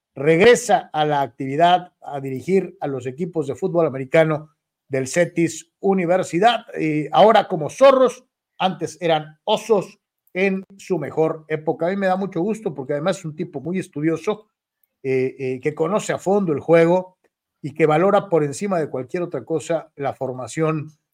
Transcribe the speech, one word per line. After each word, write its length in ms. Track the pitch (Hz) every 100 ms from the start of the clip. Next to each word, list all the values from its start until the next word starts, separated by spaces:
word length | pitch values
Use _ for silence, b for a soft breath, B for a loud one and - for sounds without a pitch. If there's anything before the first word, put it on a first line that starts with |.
| _
regresa 720 | - 143 165 220 240 - 180 -
a 100 | 151
la 180 | 151 147
actividad, 720 | 135 - 135 143 170 180 175 _
a 200 | - 143
dirigir 580 | 139 131 113 190 175 -
a 60 | 147
los 220 | 135 120
equipos 400 | 131 180 165 139
de 80 | 120
fútbol 320 | 190 165 160
americano 640 | 135 131 160 160 156 156 _ _ _ _
del 200 | 135 131
cetis 640 | 175 170 170 165 - - _
Universidad, 840 | 196 196 170 185 170 165 220 226 - 160
eh, 340 | 160 151 147
ahora 360 | 151 202 214 185
como 240 | 180 143
Zorros, 520 | - 269 262 247 - _ _ _ -
antes 400 | 185 - 160 -
eran 380 | 170 156 151 - -
Osos 540 | 214 - 208 156 _ _ _ _
en 320 | 180 196 190 190 -
su 220 | - 175
mejor 460 | 135 151 160 - -
época. 400 | 156 156 147 165
A 20 |
mí 60 | 202
me 120 | 196
da 100 | 185
mucho 240 | 196 170
gusto 300 | 185 214 202 143
porque 180 | 131
además 240 | 143 170 180
es 80 | 160
un 100 | 151
tipo 240 | 180 143
muy 200 | 139 185
estudioso, 680 | - 147 156 160 208 208 _ _ _ _ _ _
eh, 340 | 135 131 131 -
eh, 200 | 131 131
que 140 | 151
conoce 400 | 147 165 208 -
a 60 | 139
fondo 340 | - 202 185
el 60 | 135
juego 580 | - 165 165 180 180 _ _ _ _ _
y 100 | 151
que 140 | - 156
valora 420 | 156 185 196 202
por 140 | 165
encima 360 | 147 135 202 180
de 100 | 147
cualquier 340 | 127 127 180
otra 200 | 170 151
cosa 480 | 117 160 - 165 147 -
la 180 | 135
formación 800 | 113 131 127 120 - 160 160 156 - _